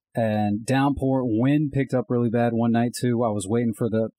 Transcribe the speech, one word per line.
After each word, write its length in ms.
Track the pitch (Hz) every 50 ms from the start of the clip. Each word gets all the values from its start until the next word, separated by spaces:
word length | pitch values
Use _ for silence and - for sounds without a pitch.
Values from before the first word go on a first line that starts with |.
| _ _ -
And 480 | 120 113 107 107 107 104 104 101 107 117
downpour, 580 | - 131 135 135 143 135 - 131 135 131 131 127
wind 460 | 123 107 110 127 139 147 151 156 139 135
picked 180 | 135 135 - 131
up 100 | 127 117
really 220 | - 123 120 120 113
bad 240 | 110 120 120 117 117
one 180 | 113 117 117
night, 200 | 113 117 120 123 -
too. 280 | - - 123 120 113 123
I 60 | 110
was 180 | 104 107 92
waiting 260 | 95 113 117 123 113 107
for 140 | - 123 107
the, 200 | 101 110 113 110 -